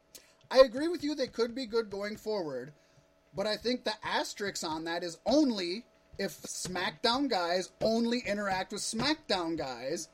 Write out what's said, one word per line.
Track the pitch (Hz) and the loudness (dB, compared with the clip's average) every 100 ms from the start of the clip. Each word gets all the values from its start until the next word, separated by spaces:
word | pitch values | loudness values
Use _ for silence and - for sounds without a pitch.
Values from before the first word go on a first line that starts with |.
| _ - - _ - | _ -20 -20 _ 4
I | 254 | 8
agree | 269 240 320 | 8 6 -2
with | 349 | 0
you, | 294 285 | -2 -2
they | 240 | -2
could | - 240 | 0 -2
be | 233 240 | -2 -2
good | 226 214 | -2 -2
going | 196 208 208 | -4 -6 -6
forward, | 214 208 156 127 131 - _ _ _ _ _ | -4 -2 -2 -6 -8 -14 _ _ _ _ _
but | 143 | -4
I | 208 214 | -2 -2
think | 226 247 | -2 -2
the | 220 214 | -2 -4
asterisk | 156 220 311 - 202 - | -2 0 -2 -4 -6 -4
on | 170 160 | -4 -4
that | 165 175 | -4 -4
is | 175 160 - | -4 -4 4
only | 285 285 208 175 202 - _ _ - | 6 6 2 -2 -6 -10 _ _ -6
if | 196 - | -6 -6
SmackDown | - - - 180 202 160 233 247 285 | -12 -8 -6 -4 -4 0 2 2 2
guys | 190 170 185 180 - | 0 2 0 -2 0
only | 220 226 233 247 | 2 2 2 0
interact | 190 208 202 185 190 | -2 -2 0 -2 -2
with | 202 | -6
SmackDown | - 220 269 311 - 190 165 160 | -4 -2 0 0 0 0 0 -2
guys | 135 120 131 175 - | -4 -6 -4 -6 -6